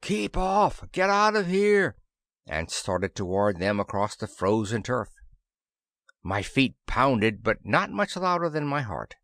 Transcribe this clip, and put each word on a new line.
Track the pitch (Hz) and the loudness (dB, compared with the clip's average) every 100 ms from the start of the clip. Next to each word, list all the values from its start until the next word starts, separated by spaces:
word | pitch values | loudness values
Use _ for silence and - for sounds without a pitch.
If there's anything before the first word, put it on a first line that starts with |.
Keep | - 208 202 - | -4 -4 -2 -2
off! | 185 196 208 - - | 0 4 2 0 -10
Get | - 185 | 0 2
out | 202 208 214 | 4 4 2
of | 185 | 0
here! | 185 202 208 180 107 _ _ _ _ - | 2 4 4 2 -2 _ _ _ _ -8
and | 78 80 | -6 -4
started | - - 92 95 - | -6 -2 0 -2 -4
toward | 95 95 101 95 | -4 0 0 0
them | 92 104 | 0 0
across | 98 98 104 - | -2 -2 -2 -4
the | 107 | -12
frozen | - 92 110 104 113 | -4 0 2 0 -4
turf. | 98 123 104 - - - _ _ _ _ _ _ _ _ | -2 -4 -4 -12 -20 -20 _ _ _ _ _ _ _ _
My | 92 95 | -6 -4
feet | 98 - 135 - _ | -4 0 0 0 _
pounded, | - 131 127 104 101 | 0 2 4 2 0
but | 113 107 | -2 -2
not | - 135 196 | 0 -2 0
much | 196 202 - | -2 -4 -2
louder | 180 175 170 | -2 0 0
than | 151 147 | -2 -2
my | 143 | -2
heart. | 123 78 52 - | -4 -6 -10 -14